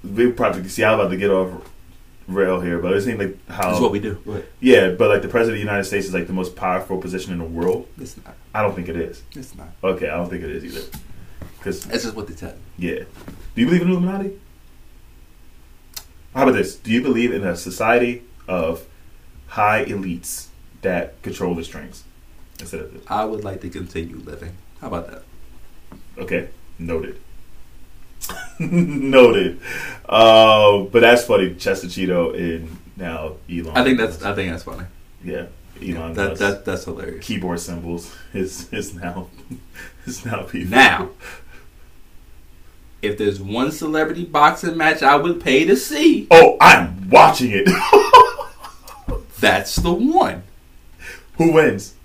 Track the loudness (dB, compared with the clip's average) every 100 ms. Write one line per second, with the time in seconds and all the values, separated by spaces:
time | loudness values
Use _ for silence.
0 | -8 0 0 2 -2 -2 -8 -2 2 2
1 | 0 -2 0 0 -2 -8 -18 -20 -20 -20
2 | -20 -20 -6 -2 0 0 -2 -4 -2 -2
3 | -2 -4 -6 -8 -16 -6 -2 0 0 0
4 | -6 -8 -10 -12 -12 -2 6 6 4 2
5 | 2 2 0 0 0 -2 -4 -4 -4 -4
6 | -4 -6 -4 -6 -6 -6 -4 -4 -4 -8
7 | -6 -10 -8 -10 -8 -4 -2 -4 -8 -18
8 | -18 -18 -20 -20 -10 -4 -2 -4 -8 -8
9 | -8 -10 -20 -20 -18 -20 -20 -6 -4 -4
10 | -6 -6 -8 -8 -10 -12 -12 -14 -14 -16
11 | -16 -18 -18 -18 -18 -14 -10 -10 -8 -8
12 | -8 -10 -14 -14 -16 -16 -20 -8 -8 -8
13 | -12 -18 -20 -16 -12 -2 2 2 2 0
14 | -2 -4 -8 -12 -20 -20 -20 -20 -20 -20
15 | -20 -20 -20 -20 -20 -20 -20 -20 -20 -20
16 | -20 -20 -12 0 2 2 -2 -8 -2 -2
17 | 0 0 0 -2 -6 -6 -10 -4 0 2
18 | 0 -4 -16 -20 -8 -4 -4 -6 -12 -20
19 | -20 -20 -20 -20 -12 0 0 0 -2 -6
20 | -6 -8 -10 -14 -16 -20 -20 -8 -4 -4
21 | -6 -10 -14 -6 -4 -4 -8 -14 -18 -20
22 | -20 -20 -20 -20 -20 -20 -14 -12 -14 -18
23 | -8 -6 -4 -6 -10 -10 -12 -12 -10 -10
24 | -10 -14 -16 -16 -16 -16 -20 -16 -10 -10
25 | -10 -18 -20 -18 -18 -18 -18 -18 -20 -18
26 | -18 -14 -6 -6 -6 -14 -16 -12 -6 -6
27 | -8 -12 -16 -16 -16 -16 -16 -18 -18 -18
28 | -18 -14 -12 -12 -14 -10 -2 0 0 -2
29 | 4 8 8 6 0 -4 -12 -12 -12 -14
30 | 0 6 8 10 10 8 6 4 2 6
31 | 6 6 4 2 2 -2 -4 -4 -6 -6
32 | -2 0 -2 -4 -6 -6 -12 -16 -20 -14
33 | -10 -10 -10 -12 -10 -10 -2 0 2 0
34 | -2 -4 -8 -6 -6 -8 -12 -14 -16 -18
35 | -20 -18 -12 -12 -12 -18 -20 -16 -10 -10
36 | -8 -6 -6 -2 -4 -4 -8 -10 -10 -12
37 | -14 -14 -10 -8 -6 -8 -10 -12 -10 -10
38 | -12 -20 -14 -8 -8 -10 -12 -10 -10 -12
39 | -12 -12 -14 -20 -20 -20 -18 -20 -20 -18
40 | -16 -12 -10 -10 -8 -10 -2 4 4 2
41 | -6 -12 -20 -20 -20 -20 -20 -20 -20 -20
42 | -20 -20 -20 -20 -20 -20 -20 -20 -20 -8
43 | -8 -2 -4 -4 -6 -4 -4 -4 -4 -2
44 | -2 -4 -4 4 4 4 -6 -2 0 2
45 | 4 4 2 -2 0 2 4 2 0 2
46 | 4 2 10 10 12 10 8 8 2 -8
47 | 6 8 8 6 0 2 2 2 6 6
48 | 10 10 8 4 -12 -16 -20 -20 -20 -14
49 | -10 -10 -10 -2 0 0 -2 -4 -2 0
50 | 2 2 0 -4 -16 -20 -20 -20 -20 -20
51 | -20 -20 -20 0 4 6 4 0 -10 -20